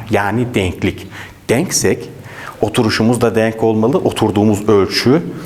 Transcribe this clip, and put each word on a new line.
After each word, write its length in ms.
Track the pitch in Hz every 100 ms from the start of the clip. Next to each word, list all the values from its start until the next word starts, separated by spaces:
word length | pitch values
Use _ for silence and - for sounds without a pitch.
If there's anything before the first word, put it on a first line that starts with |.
| -
Yani 440 | 101 101 110 123
denklik. 520 | 113 92 - 95 - - - - - -
Denksek 600 | 113 175 - 95 123 - - - - - -
oturuşumuz 600 | 107 117 110 - 113 120
da 140 | 117
denk 280 | 107 110 110
olmalı. 360 | 113 110 110 170
Oturduğumuz 680 | - - 110 98 107 101 107
ölçü, 540 | 101 92 - 117 156 - -